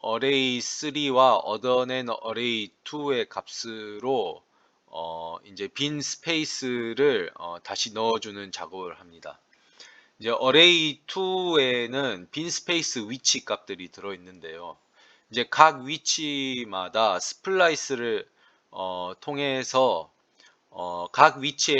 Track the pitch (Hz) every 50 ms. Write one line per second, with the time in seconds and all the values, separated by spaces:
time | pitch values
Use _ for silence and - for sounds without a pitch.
0 | - 107 110 117 131 139 139 135 131 127 123 123 113 - - - - 147 135 151
1 | 147 139 127 127 131 127 113 95 - 90 107 - - 127 127 127 127 123 127 131
2 | 127 120 110 - - 113 110 113 120 120 117 110 107 95 - _ _ - 147 151
3 | 147 143 135 120 107 - - 98 - - - - - 117 113 110 107 104 104 104
4 | - 131 139 120 101 85 80 87 - _ _ _ _ _ _ _ _ _ - 80
5 | 82 82 82 82 82 82 82 - - 101 98 95 101 95 - - 143 147 151 147
6 | 131 - - - - 165 165 160 156 - - - 135 127 123 120 117 117 117 120
7 | 143 147 127 101 87 - - - 85 87 85 87 - - 101 - - 117 104 -
8 | - 113 113 110 107 110 101 101 101 95 - - 87 82 92 95 92 87 80 -
9 | 90 87 85 82 80 76 - - _ _ _ _ _ _ _ - - - - -
10 | _ _ _ - 107 113 117 - - 131 131 151 170 175 175 165 160 156 139 -
11 | _ - - 190 190 185 190 185 185 175 165 151 131 127 123 120 120 117 123 139
12 | 139 127 104 90 90 - - 147 160 175 160 - - - 175 170 156 - - 127
13 | 107 104 127 131 - - - 139 - - 104 - - - 98 87 90 87 - -
14 | 92 101 98 90 90 90 92 87 80 80 80 85 87 85 78 - _ _ _ _
15 | _ _ _ _ _ _ 110 120 120 - - - 156 160 156 135 123 135 160 156
16 | - - - - 156 147 143 139 135 131 127 123 120 107 95 95 92 87 - 110
17 | 113 104 92 90 - - - - - 190 190 185 180 165 156 - - - 135 120
18 | 120 117 110 98 92 - _ _ _ _ _ _ _ _ - 95 95 92 90 90
19 | 90 90 95 - - 151 147 139 143 139 135 131 123 - - 131 131 123 98 82
20 | 78 - _ _ _ _ _ _ _ _ _ _ _ _ - 90 87 90 87 87
21 | 87 - - 127 143 156 - 143 131 147 143 - - - 147 135